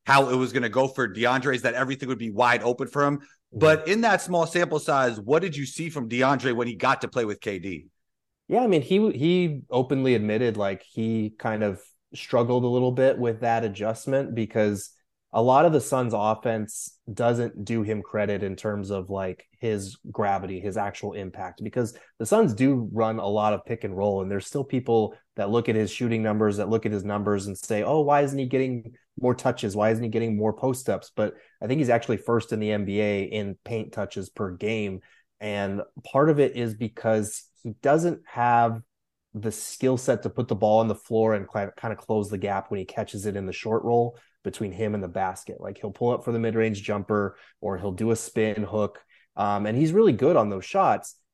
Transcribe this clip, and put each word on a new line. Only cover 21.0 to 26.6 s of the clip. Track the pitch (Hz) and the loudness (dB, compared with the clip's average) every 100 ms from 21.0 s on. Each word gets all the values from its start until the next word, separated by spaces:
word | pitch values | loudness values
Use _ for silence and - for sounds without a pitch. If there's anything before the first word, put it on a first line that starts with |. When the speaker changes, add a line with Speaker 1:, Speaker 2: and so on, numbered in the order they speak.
| 104 | -10
Speaker 2:
impact, | - 92 - 90 - | -8 -10 -10 -12 -10
because | 107 127 117 - - - | -8 -4 -4 -4 -18 -8
the | 113 | 0
Suns | 220 196 | 4 4
do | 104 135 131 107 | 4 2 2 0
run | 110 110 110 | 0 0 0
a | 98 | -2
lot | 104 107 | 0 2
of | 101 - | 0 -4
pick | 117 | -8
and | 101 92 | -6 -2
roll, | 104 98 | 0 0
and | 95 | -2
there's | 101 - | -6 -4
still | 143 | -6
people | 131 127 120 113 104 - _ - | -2 -4 2 2 2 -2 _ -6
that | 101 | 0
look | 117 117 | 0 2
at | 110 | 0
his | 104 | 0
shooting | - 120 113 | -2 -2 0
numbers, | 110 107 107 | 0 2 2
that | 101 | 0